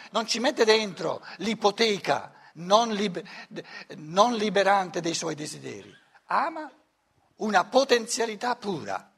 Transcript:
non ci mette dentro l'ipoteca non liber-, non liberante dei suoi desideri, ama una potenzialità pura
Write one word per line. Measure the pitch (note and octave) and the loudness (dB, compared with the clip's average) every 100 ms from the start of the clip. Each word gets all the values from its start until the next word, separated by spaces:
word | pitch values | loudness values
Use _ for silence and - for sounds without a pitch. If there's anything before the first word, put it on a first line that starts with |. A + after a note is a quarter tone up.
| - | -6
non | G#3 A3 | -4 -2
ci | A#3 | -2
mette | C4 - | 0 2
dentro | A3 A3 G#3+ E3 D#3+ B2 - - | 4 4 2 -6 -6 -6 -10 -8
l'ipoteca | G3 A3 G#3 G3 A3+ G3+ - C3+ G2 - - | -4 2 2 2 0 0 0 -2 -4 -20 -20
non | D#3 F3+ G#3 A#3 | -10 4 4 4
liber-, | G#3 G#3 F3 - - - E3+ - - - - | 0 -4 -6 -12 -16 -16 -16 -14 -16 -18 -16
non | D#3 F3+ A#3 A3+ | -2 4 4 4
liberante | G#3 F#3+ F#3+ G3+ F#3 F3+ | 0 2 4 4 2 -4
dei | E3+ | -4
suoi | E3 E3 D3+ | -4 -4 -6
desideri, | D3 D3+ C3+ G#2+ G2 F2+ _ _ - | -10 -10 -12 -14 -16 -20 _ _ -4
ama | G3 C#4 D#4+ D4 _ _ _ _ _ _ - | -2 -2 -6 -12 _ _ _ _ _ _ -8
una | G#3+ G3 F3 | 0 2 4
potenzialità | B3+ C#4 B3 A3 - A3+ G#3 B3 A#3+ | 2 4 2 0 -4 -4 -4 -4 -4
pura | G#3 E3 G2+ F#2 - | -6 -8 -6 -8 -10